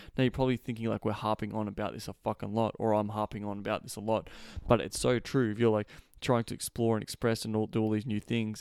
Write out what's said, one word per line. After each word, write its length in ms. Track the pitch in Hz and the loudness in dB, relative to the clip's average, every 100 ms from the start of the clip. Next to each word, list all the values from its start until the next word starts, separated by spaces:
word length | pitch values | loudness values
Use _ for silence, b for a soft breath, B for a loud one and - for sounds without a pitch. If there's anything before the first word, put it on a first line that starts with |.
| B - | B 0
Now, 60 | |
you're 80 | 127 | 0
probably 260 | 131 131 123 | 2 0 0
thinking, 320 | - 113 113 | -4 -4 -2
like, 160 | 107 110 | 0 -2
"We're 60 | |
harping 420 | 101 110 107 107 | -2 0 0 -2
on 140 | 110 104 | -2 -4
about 260 | 101 104 | -4 -6
this 140 | 80 - | -6 -12
a 60 | |
fucking 400 | - 110 107 101 | -6 -6 -4 -2
lot," 220 | 107 110 - | 0 0 0
or 140 | 110 | 2
"I'm 160 | 107 104 | 2 2
harping 360 | 107 107 110 104 | -2 -4 -4 -8
on 140 | 101 | -6
about 240 | 104 101 | -2 -4
this 120 | - - | -4 -6
a 60 | |
lot," 260 | 104 107 - B B B - | 0 0 -2 B B B 4
but 140 | 117 | 4
it's 180 | 80 - | 4 0
so 200 | 123 120 | 2 2
true. 320 | - 139 113 | 2 2 2
If 80 | 107 | 4
you're, 120 | 117 | 4
like, 160 | 107 104 B B - | 4 0 B B -6
trying 240 | - 117 | 2 2
to 100 | 113 - | 2 -6
explore 400 | - - 113 110 | -6 0 2 2
and 80 | |
express 420 | - - 120 113 113 | -2 -2 0 0 0
and 100 | 107 | 0
all, 120 | 110 | 0
do 140 | 113 | 2
all 100 | 110 | 2
these 140 | 107 120 | 2 0
new 140 | 104 | -4
things, 400 | - 117 107 107 | 0 -2 -2 -6